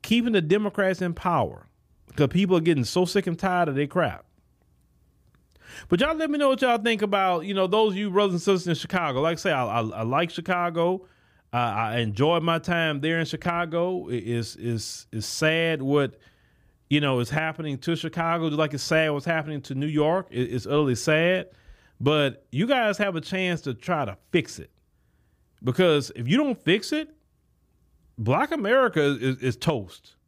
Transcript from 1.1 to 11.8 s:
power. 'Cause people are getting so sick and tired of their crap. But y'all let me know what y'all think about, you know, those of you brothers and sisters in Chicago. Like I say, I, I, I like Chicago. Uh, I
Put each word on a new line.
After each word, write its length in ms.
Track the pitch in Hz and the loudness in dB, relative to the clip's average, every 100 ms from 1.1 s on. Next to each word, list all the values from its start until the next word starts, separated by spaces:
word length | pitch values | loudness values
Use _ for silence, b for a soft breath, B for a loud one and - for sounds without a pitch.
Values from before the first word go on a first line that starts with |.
power. 560 | 165 185 160 90 50 - _ _ _ _ - | -2 0 2 0 -4 -20 _ _ _ _ 0
'Cause 120 | 139 | 2
people 280 | 175 196 180 | 2 4 4
are 40 | |
getting 240 | 165 147 | 4 2
so 200 | 117 180 | 0 0
sick 220 | 180 208 185 | 2 0 -2
and 120 | 165 | -2
tired 300 | 196 180 165 | 0 2 0
of 60 | |
their 120 | 139 143 | 0 -2
crap. 380 | 180 151 - - _ _ _ _ _ _ _ _ _ _ _ _ B B B B | 0 -2 -4 -18 _ _ _ _ _ _ _ _ _ _ _ _ B B B B
But 120 | 175 | 2
y'all 160 | 285 311 | 2 0
let 140 | 311 | 0
me 80 | 294 | 2
know 100 | 277 | 2
what 140 | 262 | 4
y'all 160 | 262 233 | 2 2
think 240 | 220 220 | 2 0
about, 440 | 208 202 190 175 180 | 2 2 2 2 0
you 80 | |
know, 140 | 196 190 | 0 2
those 240 | 214 214 | 4 4
of 60 | 185 | 2
you 120 | 208 | 0
brothers 220 | 185 202 | 2 2
and 80 | 175 | 2
sisters 240 | 202 185 175 | 2 2 2
in 80 | |
Chicago. 460 | 156 - 185 160 131 | -2 -2 -2 0 0
Like 180 | 160 165 | 0 0
I 20 | |
say, 120 | 196 | 0
I, 120 | 143 | 0
I, 160 | 117 117 | 2 0
I 220 | 110 101 | -2 -4
like 280 | 113 139 170 | -2 0 -2
Chicago. 760 | - 165 180 175 170 170 180 b b b b b | -4 -4 -2 -2 0 0 0 b b b b b
Uh, 40 | 120 | -2
I 420 | 120 104 | 0 0